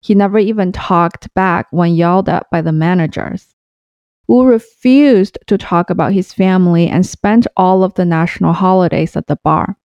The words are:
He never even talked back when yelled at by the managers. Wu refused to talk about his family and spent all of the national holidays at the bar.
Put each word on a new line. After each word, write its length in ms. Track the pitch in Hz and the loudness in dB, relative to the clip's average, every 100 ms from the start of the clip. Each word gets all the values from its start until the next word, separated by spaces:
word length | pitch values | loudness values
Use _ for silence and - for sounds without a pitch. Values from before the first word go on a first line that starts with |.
He 140 | - | 0
never 240 | 202 202 208 | 0 2 0
even 320 | 202 220 185 | -2 -2 -4
talked 640 | 190 - 175 170 - - | -4 -2 0 0 -4 -8
back 320 | - 190 170 - | -4 -2 -2 -4
when 220 | 165 170 | -2 0
yelled 340 | 165 170 185 196 | 2 2 0 0
at 180 | 165 - | -4 -4
by 100 | 170 | -4
the 100 | 160 | -2
managers. 800 | 156 160 185 160 - - 185 _ _ _ _ _ _ _ _ - | -2 0 0 -2 -6 -10 -12 _ _ _ _ _ _ _ _ 0
Wu 160 | 240 | 2
refused 960 | 254 226 - _ 254 262 294 220 196 - - | 4 2 -2 _ 2 4 4 4 0 -6 -4
to 100 | 196 | -4
talk 320 | - 175 175 | -2 -2 -2
about 220 | 180 160 | -2 0
his 200 | 196 185 | -2 -4
family 540 | - 190 185 175 170 170 | -2 0 2 2 2 2
and 180 | - | 0
spent 440 | 190 - 202 226 233 - | -2 -2 0 0 0 0
all 260 | 185 185 | 0 2
of 120 | 190 | 0
the 100 | - | -2
national 480 | 180 165 170 - 170 | -2 0 -2 -2 -2
holidays 640 | 170 185 190 175 - 160 - | 0 2 2 0 -2 -4 -6
at 100 | - | -6
the 140 | 147 | -4
bar. 340 | 156 156 175 196 | -2 -2 -4 -10